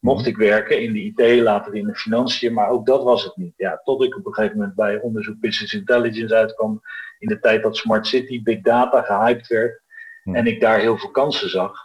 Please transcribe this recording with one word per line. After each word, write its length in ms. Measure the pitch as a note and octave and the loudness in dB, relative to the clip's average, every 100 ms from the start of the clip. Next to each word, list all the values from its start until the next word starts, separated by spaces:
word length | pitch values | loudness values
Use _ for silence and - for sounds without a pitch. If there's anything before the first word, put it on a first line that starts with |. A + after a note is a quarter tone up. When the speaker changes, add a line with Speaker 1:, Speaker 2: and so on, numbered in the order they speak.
Speaker 1:
mocht 200 | A#2 C3+ | 2 0
Speaker 2:
Mhm. 80 | B2 | 0
Speaker 1:
ik 80 | G2 | 2
werken 440 | G#2+ G#2+ - D3+ | 4 4 2 0
in 120 | A2+ | 0
de 60 | G#2+ | -4
I 140 | G2+ | -6
T, 280 | G#2+ A#2 A#2+ | 2 4 6
later 320 | A2+ G2+ - | 4 2 -2
in 120 | G#2+ G#2 | -6 -6
de 80 | |
financiën, 580 | G#2+ - A2+ B2+ - A#2+ | -6 -2 0 0 -2 -2
maar 160 | A2+ G#2 | 0 2
ook 160 | B2 A2 | 2 2
dat 160 | C3+ | 2
was 220 | B2 A#2+ | 4 2
het 120 | F#2+ - | 0 -10
niet. 180 | F2 _ | -12 _
Ja, 240 | F#2+ D#2 | -6 -4
tot 180 | - C3 | -4 0
ik 140 | C3 G#2+ | 0 -2
op 100 | G2 | -10
een 80 | |
gegeven 220 | G2+ G#2+ G#2+ | -2 -2 -2
moment 180 | G2 | -6
bij 260 | F#2+ G#2+ G#2 | -2 -2 -2
onderzoek 400 | A#2+ A2 G#2 G#2+ | -4 -6 -8 -6
Business 320 | A2 - G#2+ | -4 -4 -6
Intelligence 600 | G#2 G2 A#2+ A#2 A2 A2+ | -8 0 0 2 -4 0
uitkwam, 460 | A2 A2 - A2 G#2+ - - - - | 2 2 -2 -4 -4 -10 -16 -16 -10
in 100 | G#3 | -6
de 120 | G2+ | 0
tijd 220 | A#2 A2 | 2 2
dat 140 | A2 G#2+ | 0 -2
Smart 300 | A2+ A2 A2 | -2 -2 0
City, 360 | B2+ B2 A#2+ | -2 -2 -6
Big 180 | A2 A2 | -2 0
Data 420 | A#2 A#2+ B2 C3 | 2 2 4 2
gehyped 440 | A#2+ G2+ A2+ A#2+ - | 2 2 2 0 -2
werd, 340 | A2+ A2+ - _ - - - | -2 -2 -4 _ -20 -20 -16
Speaker 2:
Mhm. 120 | - F#2 | -6 0
Speaker 1:
en 100 | A#2 | 0
ik 140 | A2 | 2
daar 180 | A#2 A2 | 2 4
heel 200 | A2+ A2 | 2 0
veel 120 | - | -2
kansen 400 | - C#3+ - G2 | 0 0 -2 -4
zag. 280 | F#2 F#2+ - | -2 -4 -8